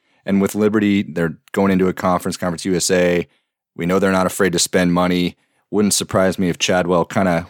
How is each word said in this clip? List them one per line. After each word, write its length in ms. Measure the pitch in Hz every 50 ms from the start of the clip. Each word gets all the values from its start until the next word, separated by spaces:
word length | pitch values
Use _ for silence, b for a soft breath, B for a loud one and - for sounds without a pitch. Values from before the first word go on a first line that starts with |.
| _ _ _ _ _
And 140 | - 98 98
with 120 | 98 95 -
Liberty, 480 | 104 107 107 104 110 104 104 101 98
they're 360 | 104 - 76 85 85 82 76 - _ _
going 200 | - 104 98 98
into 160 | 95 92 95 92
a 40 | 87
conference, 420 | - - 95 90 87 - 95 85
Conference 280 | - - 90 87 80 -
U 100 | 98 92
S 160 | 85 - -
A. 360 | 95 90 90 87 87 87 85 - _ _ _ _ _ _ _ _ _
We 100 | - 85
know 120 | 87 92 98
they're 140 | 98 95
not 140 | 95 92 92
afraid 260 | 90 - - 101 92
to 60 | 87 87
spend 340 | - - - 95 90 87
money. 440 | 87 87 90 90 90 90 90 85 - _ _ _ _ _ _ _
Wouldn't 240 | - 101 104 101 -
surprise 440 | - 87 - - 101 95 95 85 -
me 100 | 98 87
if 80 | 80 -
Chadwell 480 | - - 95 90 87 85 90 87 82
kinda 400 | - - 110 95 90 87 85 87